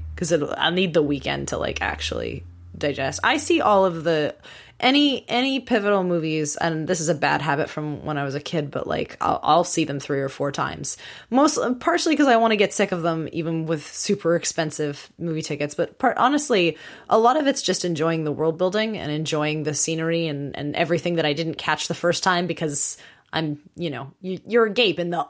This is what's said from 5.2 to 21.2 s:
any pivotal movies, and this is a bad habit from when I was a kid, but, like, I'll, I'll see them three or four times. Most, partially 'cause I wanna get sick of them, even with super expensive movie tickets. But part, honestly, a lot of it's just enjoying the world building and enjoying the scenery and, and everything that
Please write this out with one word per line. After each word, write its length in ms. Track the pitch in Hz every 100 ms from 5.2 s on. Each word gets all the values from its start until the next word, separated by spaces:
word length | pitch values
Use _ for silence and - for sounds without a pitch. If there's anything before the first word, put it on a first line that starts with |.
| -
any 320 | 233 269 269
pivotal 440 | 247 240 202 202
movies, 520 | 180 175 160 156 147 -
and 320 | 170 160 156
this 120 | 170
is 100 | 160
a 40 |
bad 280 | 165 147 147
habit 260 | 147 143 -
from 340 | - 151 135
when 140 | 135 147
I 60 |
was 100 | 139
a 60 | 139
kid, 320 | - 170 143
but, 160 | - -
like, 280 | - - -
I'll, 180 | - -
I'll 200 | - 160
see 200 | 175 -
them 160 | 156 139
three 200 | - 139
or 80 | 135
four 220 | - 143
times. 460 | 139 135 156 143 - - - -
Most, 300 | 247 294 - 233 254
partially 360 | - 349 339 302
'cause 120 | 277
I 100 | 226
wanna 180 | 226 214
get 180 | 202
sick 180 | - 202
of 120 | 180
them, 260 | 165 160 156
even 360 | - 160 165 160
with 180 | 160 -
super 500 | - - 202 165 170
expensive 760 | - - 156 - 151 143 - -
movie 240 | 170 156
tickets. 320 | 151 147 147 -
But 240 | 170 -
part, 180 | 254 -
honestly, 600 | 247 294 294 220 170 - - - -
a 100 | 220
lot 180 | 226 285
of 80 | 277
it's 160 | 269
just 240 | - 180 180
enjoying 380 | 160 160 165
the 80 | 151
world 260 | 143 160 156
building 400 | 185 208 220 214
and 140 | 113
enjoying 520 | 151 156 156 151 156
the 120 | 151 147
scenery 520 | - 160 160 165 165
and, 280 | 143 143 -
and 180 | 147 -
everything 400 | 160 - 175
that 100 | 170